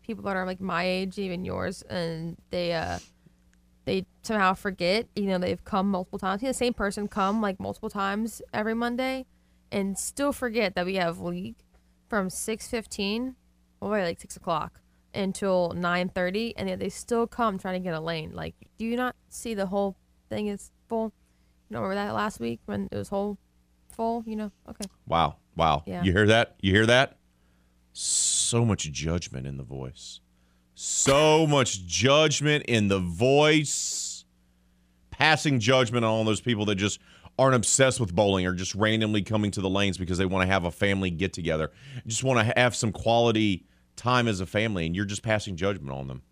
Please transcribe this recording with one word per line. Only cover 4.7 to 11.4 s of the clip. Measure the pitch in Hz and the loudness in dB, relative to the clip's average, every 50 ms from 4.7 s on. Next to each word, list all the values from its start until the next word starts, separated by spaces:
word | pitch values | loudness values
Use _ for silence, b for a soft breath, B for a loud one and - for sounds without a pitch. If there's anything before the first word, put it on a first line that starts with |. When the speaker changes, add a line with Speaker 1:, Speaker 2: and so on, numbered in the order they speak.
| 190 - 180 175 196 220 240 - _ | -4 -2 0 2 2 0 -2 -4 _
Speaker 1:
you | 214 202 | -4 -2
know, | 196 190 180 | 0 0 0
they've | 180 185 185 180 - | 0 -2 -2 -4 -4
come | - 220 196 196 202 | -4 -2 0 0 0
multiple | 196 180 185 _ - 196 | 0 -2 -4 _ -10 -6
times. | - 185 190 202 | -4 -4 -4 -2
You | 262 | -2
know, | 262 | -4
the | 254 - | -2 0
same | 247 247 233 | 0 -2 0
person | - 214 202 196 214 202 202 | 0 -2 -2 -2 -4 -8 -6
come, | - 214 190 196 208 226 | -2 0 0 0 2 0
like, | 214 202 190 - | 0 -2 -2 -4
multiple | 196 196 196 - - 220 | -6 -8 -8 -8 -10 -8
times | - 208 196 196 196 208 226 226 - - - _ | -4 -4 -2 -2 -2 -2 -4 -6 -8 -12 -14 _
every | - 208 214 226 226 | -6 -4 -2 -2 -2
Monday | 233 240 240 240 240 262 262 262 262 254 _ _ _ _ _ _ _ _ _ | -2 -2 -2 -2 -2 -4 -4 -4 -6 -8 _ _ _ _ _ _ _ _ _
and | - 202 196 196 190 - | -4 -2 -2 -2 -4 -6
still | - - - - 285 285 | -8 -8 -4 -2 -2 0
forget | 269 - 262 240 214 240 220 185 190 | 0 -2 -4 -2 0 0 0 0 0
that | - - | -2 -2
we | 185 190 | -2 0
have | 190 175 170 170 190 | 0 0 -2 -2 -4
league | 180 175 175 180 | -8 -8 -6 -6